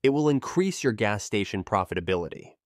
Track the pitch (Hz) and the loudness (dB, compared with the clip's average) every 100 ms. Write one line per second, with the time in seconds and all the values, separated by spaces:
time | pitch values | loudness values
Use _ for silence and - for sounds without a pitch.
0 | 135 143 151 139 - - 190 175 139 110 | 4 4 2 2 0 0 0 0 -2 2
1 | 107 104 - 107 95 98 90 101 92 90 | 0 0 -2 -2 -2 -4 0 0 0 -4
2 | 85 92 82 - - _ | 0 -2 -2 -10 -18 _